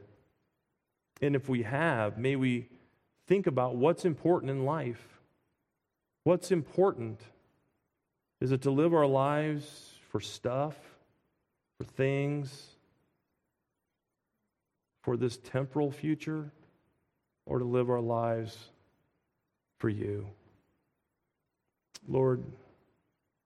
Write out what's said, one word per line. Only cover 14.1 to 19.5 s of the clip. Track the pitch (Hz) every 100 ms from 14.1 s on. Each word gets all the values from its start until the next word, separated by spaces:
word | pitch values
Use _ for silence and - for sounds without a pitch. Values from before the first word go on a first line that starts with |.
| _ _ _ _ _ _ _ _ _
for | - 117
this | 123 -
temporal | - 127 135 151 143
future, | 131 156 151 156 156 147 - _ _ _ _ _ _ _ _ -
or | 131
to | 123
live | 127 123
our | 123
lives | 117 117 117 113 110 - - _ _ _ _ _ _ _ _